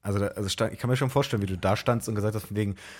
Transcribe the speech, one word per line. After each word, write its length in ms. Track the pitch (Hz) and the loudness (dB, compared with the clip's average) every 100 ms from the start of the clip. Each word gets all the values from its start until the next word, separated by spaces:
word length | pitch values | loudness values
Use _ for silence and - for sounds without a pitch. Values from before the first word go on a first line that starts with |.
Also, 180 | 101 101 | 0 0
da, 80 | 101 | 0
also 200 | - 101 | -2 -4
sta-, 200 | - 113 | 0 -2
ich 60 | 104 | 0
kann 100 | 120 | 0
mir 100 | 127 | 2
schon 120 | 135 | 2
vorstellen, 320 | 139 143 113 | 2 2 0
wie 60 | 98 | 0
du 100 | 92 | 0
da 180 | 95 101 | 2 2
standst 320 | - 117 107 | 2 0 0
und 60 | |
gesagt 220 | 107 104 107 | 0 0 -2
hast, 100 | - | -4
von 100 | 104 | -2
wegen, 200 | 104 101 - - | -2 -2 -10 -18